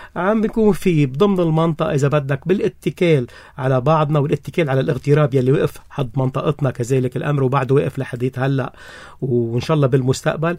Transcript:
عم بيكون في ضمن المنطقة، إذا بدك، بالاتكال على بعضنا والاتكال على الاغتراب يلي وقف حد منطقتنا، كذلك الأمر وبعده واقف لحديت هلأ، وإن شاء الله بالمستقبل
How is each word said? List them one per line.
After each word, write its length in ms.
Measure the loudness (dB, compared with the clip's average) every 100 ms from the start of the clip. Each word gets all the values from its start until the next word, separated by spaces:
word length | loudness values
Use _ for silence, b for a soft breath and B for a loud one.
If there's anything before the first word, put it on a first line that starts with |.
| B -4
عم 240 | 0 0
بيكون 320 | 0 2 2
في 340 | 2 2 2 2
ضمن 340 | 2 2 2
المنطقة، 540 | 2 2 0 0 -2
إذا 140 | 0 0
بدك، 400 | 0 -2 -4 -2
بالاتكال 760 | 0 -2 -4 -6 0 2 2 0 B B -6
على 220 | -2 0
بعضنا 380 | 2 2 2 0
والاتكال 520 | 0 -2 -4 -4 0
على 100 | 0
الاغتراب 540 | 0 -2 2 2 2
يلي 180 | 2 2
وقف 240 | 2 0 -4 -12
حد 200 | -8 -4 -2
منطقتنا، 540 | -2 -2 -4 -2 -2
كذلك 460 | -2 -2 0 -2 -4
الأمر 260 | -2 0
وبعده 320 | 0 0 2
واقف 240 | 2 0 -4
لحديت 400 | -8 -6 -6 -2
هلأ، 340 | -2 -2 -4 B B B B B
وإن 400 | -2 0 0 -2
شاء 140 | 0
الله 120 | 2 2
بالمستقبل 720 | 2 0 -2 -2 -2 -2